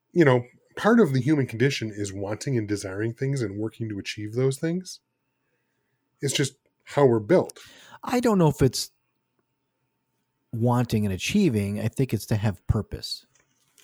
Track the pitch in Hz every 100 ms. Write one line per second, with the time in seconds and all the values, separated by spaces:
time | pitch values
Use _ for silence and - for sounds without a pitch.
0 | _ 175 147 123 - _ _ - 202 233
1 | 170 131 123 147 120 110 139 135 110 104
2 | 98 98 101 101 143 120 104 101 98 95
3 | 113 117 135 139 104 101 110 - 113 98
4 | - - 107 117 135 131 165 180 180 -
5 | _ _ _ _ _ _ _ _ _ _
6 | _ _ 139 - 135 _ _ _ - -
7 | 139 117 104 175 - - - - - -
8 | - 247 240 196 156 - 131 - - _
9 | _ _ _ _ _ _ _ _ _ _
10 | _ _ _ _ _ 113 117 120 120 113
11 | 104 92 - 208 180 107 98 104 110 -
12 | 131 107 - 110 107 92 - 107 - -
13 | - - _ _ _ _ _ _